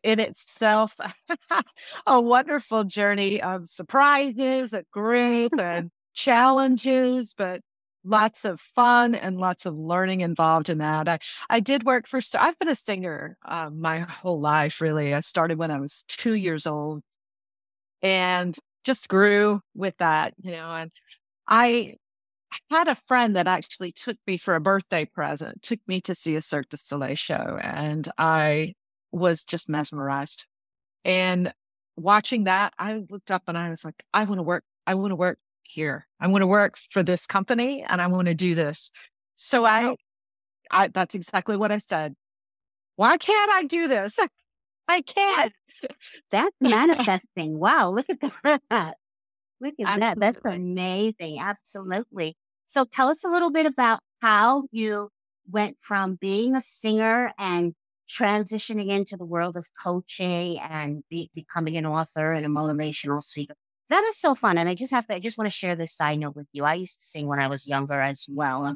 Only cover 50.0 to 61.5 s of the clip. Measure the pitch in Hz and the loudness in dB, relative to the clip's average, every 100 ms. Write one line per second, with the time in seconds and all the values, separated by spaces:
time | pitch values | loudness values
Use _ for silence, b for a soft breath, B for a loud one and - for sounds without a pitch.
50 | 220 185 202 240 233 180 180 185 185 185 | 0 2 0 0 -4 -4 -4 -4 -2 0
51 | 220 214 160 147 190 202 - 196 190 190 | -2 -2 -8 -8 -8 -8 -12 -14 -6 -6
52 | 233 196 160 - _ _ _ 277 254 - | -6 -6 -8 -8 _ _ _ 0 0 2
53 | 262 311 359 349 339 311 302 262 233 226 | 2 2 0 0 2 2 0 2 2 0
54 | _ _ 233 208 233 277 277 226 214 208 | _ _ 4 6 6 2 -2 -4 -2 -2
55 | 208 _ _ _ - 208 208 - - 202 | -6 _ _ _ -6 -2 -2 -4 -4 -2
56 | 190 180 196 196 240 262 - - 220 214 | -2 -4 -2 0 0 0 -4 -6 -2 2
57 | 220 233 247 - 190 175 170 - _ _ | 2 2 0 -4 -2 0 -2 -4 _ _
58 | - - 208 214 196 214 - 214 196 196 | -12 0 2 2 0 -6 -6 -6 -2 -2
59 | 190 190 170 170 175 175 165 - 185 180 | -2 -8 -6 -4 -4 -6 -14 -10 -4 -4
60 | - - 180 175 175 165 135 156 147 147 | -6 -6 -4 -2 -4 -6 -8 -6 -6 -8
61 | - 170 160 160 - | -8 -10 -10 -14 -10